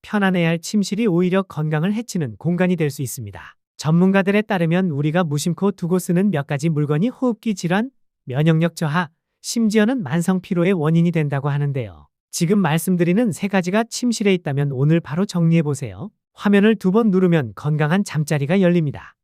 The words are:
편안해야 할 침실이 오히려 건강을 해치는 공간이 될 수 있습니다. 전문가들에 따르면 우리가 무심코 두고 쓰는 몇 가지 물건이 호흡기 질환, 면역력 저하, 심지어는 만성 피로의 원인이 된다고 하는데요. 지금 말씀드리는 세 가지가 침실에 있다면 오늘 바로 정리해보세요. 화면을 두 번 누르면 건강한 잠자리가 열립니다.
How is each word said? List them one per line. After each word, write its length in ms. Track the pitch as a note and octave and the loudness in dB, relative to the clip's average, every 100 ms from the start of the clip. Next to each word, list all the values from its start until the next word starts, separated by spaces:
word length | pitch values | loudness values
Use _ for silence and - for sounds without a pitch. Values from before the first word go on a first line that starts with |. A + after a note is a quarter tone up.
편안해야 440 | - G#3+ G3 F3+ E3 | -4 0 0 2 0
할 120 | E3 | 0
침실이 480 | - G#3+ F#3+ F#3+ A#3 | -2 -2 -2 -2 0
오히려 340 | E3+ F#3 F#3+ | 2 2 0
건강을 500 | F#3+ - D#3 D3+ F3+ | -2 -6 -2 -2 -2
해치는 420 | G#3+ A#3+ F#3 C3+ G#2+ | -4 -6 -6 -6 -6
공간이 380 | D#3+ F3 F#3 F3+ | -4 0 0 0
될 160 | D3+ | -2
수 100 | C#3+ | -4
있습니다. 540 | C3 - G#2 F2 - _ _ _ | -8 -8 -12 -14 -20 _ _ _
전문가들에 680 | D3+ E3+ F#3 G3 F#3+ G3+ | 0 4 4 2 2 0
따르면 480 | G#3+ G3 E3 F3 F#3+ | 0 -2 0 0 0
우리가 320 | C#3 D3+ E3 | -2 -2 0
무심코 480 | F3 C#3+ F3 E3 G3 | -2 -2 -4 -2 -2
두고 260 | F#3+ E3+ F3+ | -2 -2 -2
쓰는 320 | F3 F3 G#3 | 0 0 0
몇 160 | D#3 C#3 | -2 -4
가지 240 | D3 E3 | -4 -2
물건이 400 | D3 C#3+ D3+ A#3 | -2 0 0 -2
호흡기 460 | - B3+ A3 A3+ G3+ | -2 -4 -2 -4 -4
질환, 340 | E3 F#3 B3+ _ _ _ - | -2 -2 -2 _ _ _ -8
면역력 500 | B2+ D#3+ D#3+ E3+ E3 | 0 2 2 0 -2
저하, 340 | D#3 D#3+ F3 _ _ _ | -4 -2 -6 _ _ _
심지어는 640 | - A#3+ A3 G#3+ G#3 C4+ | -8 -2 2 2 2 0
만성 360 | C#3+ E3 E3+ F#3 | -2 -2 0 -2
피로의 340 | - F3 F3 | -2 0 0
원인이 360 | G3 D3+ E3 E3+ | 2 2 2 2
된다고 380 | E3 D3 C#3+ C#3+ | 0 -2 -2 -2
하는데요. 580 | C#3+ C#3+ C3+ G#2+ D#2+ D2 _ _ | -2 -2 -4 -8 -12 _ _ _
지금 300 | - E3 G#3 | -4 0 2
말씀드리는 720 | E3+ D#3+ - F3+ E3+ F#3 B3 | 2 0 0 0 2 2 0
세 160 | D3 G3+ | -2 -2
가지가 380 | G3 F3+ G#3 A#3 | -2 0 -2 -2
침실에 420 | - B3 A3 G3+ F#3 | -4 -2 0 2 0
있다면 360 | E3+ C#3 D3 | 0 -2 -2
오늘 280 | B2+ D3 E3 | 0 2 2
바로 260 | E3 D#3 G3+ | 0 -4 -2
정리해보세요. 880 | F3+ E3 E3 D3+ C#3 A#2+ F#2 F#3+ _ _ _ | 2 2 2 2 -4 -8 -10 -14 _ _ _
화면을 400 | G#3 G3+ A3 A3+ | 2 4 4 2
두 160 | F#3 | 2
번 180 | G3+ A3+ | 2 2
누르면 440 | F#3 F#3 E3 A#2 - | 4 4 2 0 -6
건강한 480 | D3 D3+ D3+ F#3+ | -4 0 0 0
잠자리가 580 | G3+ D3 D3 D#3 C#3 G3 | 0 -4 -2 -2 0 2
열립니다. 540 | F3+ F3 D3+ F#2+ - _ | 4 2 0 -6 -16 _